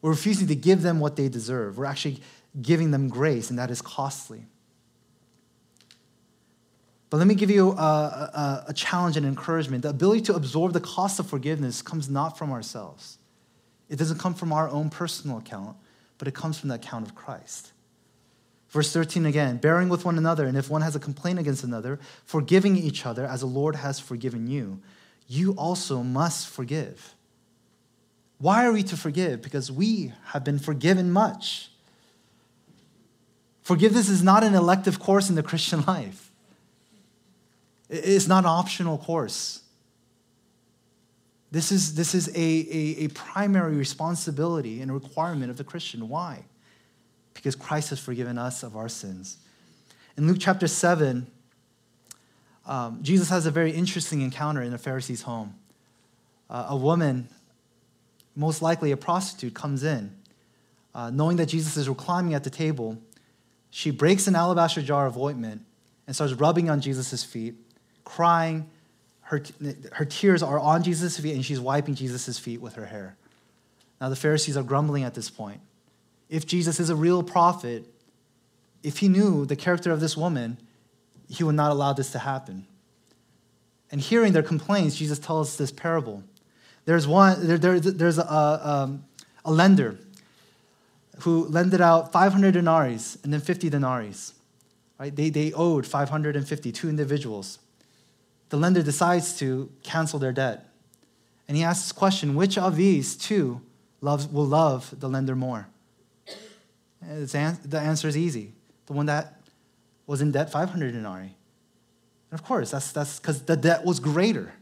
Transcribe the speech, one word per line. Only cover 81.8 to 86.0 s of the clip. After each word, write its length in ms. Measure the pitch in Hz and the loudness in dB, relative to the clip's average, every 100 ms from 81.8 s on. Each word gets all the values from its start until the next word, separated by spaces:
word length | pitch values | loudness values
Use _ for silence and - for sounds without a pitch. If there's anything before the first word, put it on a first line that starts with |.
| 139 | 0
this 200 | 139 131 | 0 -4
to 80 | 127 | -6
happen. 460 | 131 135 131 95 95 _ _ _ _ _ _ _ _ _ _ _ _ | -6 -6 -8 -16 -16 _ _ _ _ _ _ _ _ _ _ _ _
And 80 | 143 | -6
hearing 320 | 135 233 220 | 2 4 6
their 120 | 165 | 4
complaints, 520 | 156 156 - 202 156 - | 4 -2 0 2 2 0
Jesus 240 | 151 147 | -4 -4
tells 380 | - 156 143 - | -4 -4 -2 -4
this 140 | 139 | -6
parable. 520 | - 170 165 | -4 -2 -2